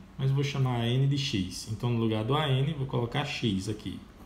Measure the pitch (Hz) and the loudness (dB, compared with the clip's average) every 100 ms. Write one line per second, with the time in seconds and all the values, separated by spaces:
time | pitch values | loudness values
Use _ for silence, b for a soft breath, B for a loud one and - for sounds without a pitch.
0 | - - 135 139 139 135 127 120 117 131 | -12 -2 2 2 2 2 0 2 2 2
1 | 139 139 - 101 90 - - 107 120 117 | 2 2 0 0 -2 -4 -8 -2 0 2
2 | 113 110 113 147 151 131 139 147 135 123 | 2 2 2 2 2 2 0 -2 -2 -2
3 | 120 139 143 - 113 95 104 - 95 - | 0 -2 -4 -2 0 0 -2 -6 -8 -10
4 | - - | -14 -20